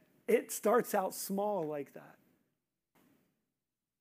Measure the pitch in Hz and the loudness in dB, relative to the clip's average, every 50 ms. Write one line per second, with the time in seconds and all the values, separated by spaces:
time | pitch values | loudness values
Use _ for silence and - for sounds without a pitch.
0 | _ _ _ _ _ - 226 247 - - - - - 220 220 247 202 - - 202 | _ _ _ _ _ 2 2 2 2 -2 -8 -2 2 4 4 4 4 2 0 0
1 | 190 185 - - - - 190 196 202 208 208 190 160 151 151 147 143 - - 151 | 0 -2 -4 -6 -6 -4 -4 -2 -2 -2 -2 -2 -2 -4 -4 -6 -8 -10 -12 -18
2 | 147 147 - _ _ _ _ _ _ _ _ _ _ _ _ _ _ _ _ _ | -20 -20 -20 _ _ _ _ _ _ _ _ _ _ _ _ _ _ _ _ _
3 | _ _ _ _ _ _ _ _ _ _ _ _ _ _ _ _ _ _ _ _ | _ _ _ _ _ _ _ _ _ _ _ _ _ _ _ _ _ _ _ _